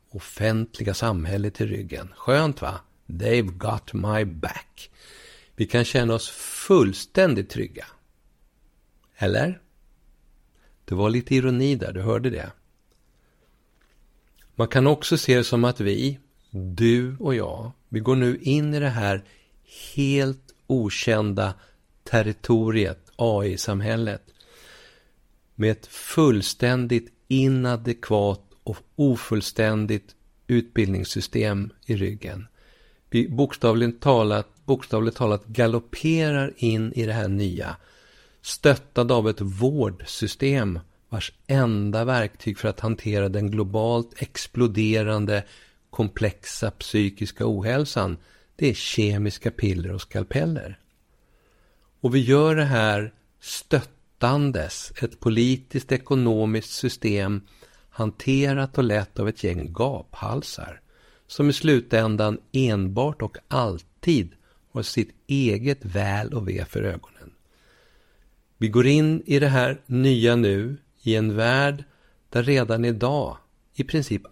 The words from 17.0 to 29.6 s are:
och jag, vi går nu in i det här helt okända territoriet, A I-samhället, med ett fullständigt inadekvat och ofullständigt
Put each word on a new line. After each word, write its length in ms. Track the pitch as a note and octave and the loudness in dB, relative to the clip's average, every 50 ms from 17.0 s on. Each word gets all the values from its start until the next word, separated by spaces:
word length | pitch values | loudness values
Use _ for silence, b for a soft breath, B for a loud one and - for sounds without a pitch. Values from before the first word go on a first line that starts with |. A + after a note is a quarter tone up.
| B2 B2+ C3+ C#3 | 2 -2 -6 -6
och 180 | A3 D3 C3 | -4 -2 -2
jag, 360 | A2+ G2 - - A#2+ A#2 B2+ - _ _ - | -2 -2 -4 -6 -10 -12 -14 -16 _ _ -8
vi 100 | A2+ A2 | -6 -4
går 160 | A2 B2+ C3 | 0 2 2
nu 220 | C3 B2 B2 B2 - | 4 4 2 2 0
in 320 | - C3 C#3 D3+ D3+ D3+ D3 | 0 0 0 2 0 0 -2
i 60 | D3 | -2
det 100 | C#3+ C#3 | -2 -2
här 340 | A#2 A#2 G#2 G2+ G2 F#2+ b b b b b b b b _ _ - - - - - | -2 -2 0 0 -2 -2 b b b b b b b b _ _ -20 -20 -18 -10 -4
helt 600 | C#3+ C#3 C3+ C#3 C#3 C3+ C3+ C3+ C3 _ _ - _ _ - | -2 0 2 2 2 0 0 -4 -6 _ _ -20 _ _ -2
okända 840 | C3+ B2+ A2+ G2+ - - - B2 A2+ G#2+ G#2+ G#2 G2+ G2+ G2+ G2 F#2+ b b b b b b _ _ _ - | 0 0 0 -2 -4 -4 0 0 2 2 2 0 0 -2 -2 -2 -4 b b b b b b _ _ _ -10
territoriet, 1080 | - - A2+ G#2 G#2+ G#2+ - - - A#2+ A2+ A2+ A2 A2 A2 G2+ E2+ D#2+ - _ _ _ | 0 0 2 2 2 -2 -4 0 2 4 4 4 2 2 2 0 0 -2 -8 _ _ _
A 300 | - A#2 A#2 G#2+ G2+ G2+ | -2 0 0 0 0 0
I-samhället, 760 | G2+ F#2 - - - G2+ G2 G#2 A2 A2+ A2+ A#2 G#2+ G2+ G2+ _ - - b b b b b b b b b b b b b b b b b b _ _ _ _ _ _ | -2 -2 -4 -4 -4 -2 -2 -2 -2 -2 -2 -2 -4 -6 -8 _ -18 -20 b b b b b b b b b b b b b b b b b b _ _ _ _ _ _
med 160 | - G#2+ A2 | -2 0 0
ett 160 | A2 - - - | 0 -2 -6 -20
fullständigt 1300 | - - - - - E3 D#3 C#3+ A2+ G2+ G2 - - - B2+ B2 B2+ B2+ B2 A#2+ B2 A#2 A#2 - _ _ _ - | -18 -16 -12 -4 2 4 6 6 6 4 2 -2 -4 0 0 2 2 2 0 0 0 -2 -2 -4 _ _ _ -2
inadekvat 1160 | C3 C3+ C3 C3+ C3+ C3 B2+ B2 B2 A2+ A2+ B2 A#2 - - - A2 G#2 G2+ G2+ G2 - - _ _ _ - | 0 2 2 4 2 2 0 0 -2 -2 -2 -4 -6 -6 -2 0 0 2 2 2 -2 -4 -8 _ _ _ -10
och 140 | - G2+ - - _ - | -10 -10 -10 -12 _ -4
ofullständigt 1200 | - D3 C#3 B2 A2+ - - A2+ G#2+ - - - - | 0 2 2 2 0 -2 -4 -4 -2 -2 -4 -2 0